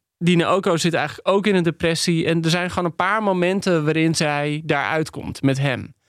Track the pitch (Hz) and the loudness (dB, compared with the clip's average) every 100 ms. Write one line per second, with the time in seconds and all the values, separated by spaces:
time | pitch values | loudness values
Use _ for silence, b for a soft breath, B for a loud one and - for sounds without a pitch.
0 | _ - 175 170 120 196 196 165 170 151 | _ -2 2 4 4 2 2 0 0 0
1 | 143 - - 202 208 190 165 160 170 165 | -4 -4 0 2 2 2 0 0 -2 0
2 | - 165 - 165 160 175 180 185 175 - | 0 0 0 0 0 0 -2 -4 -4 -2
3 | 185 214 208 180 175 190 190 170 151 156 | 0 0 0 0 0 0 0 2 2 2
4 | 165 160 151 147 147 151 156 143 107 156 | 0 0 0 -2 -4 -4 -2 -2 0 -2
5 | 156 - - - 135 135 139 117 - - | -4 -8 -10 -2 -2 0 -2 -4 -8 -18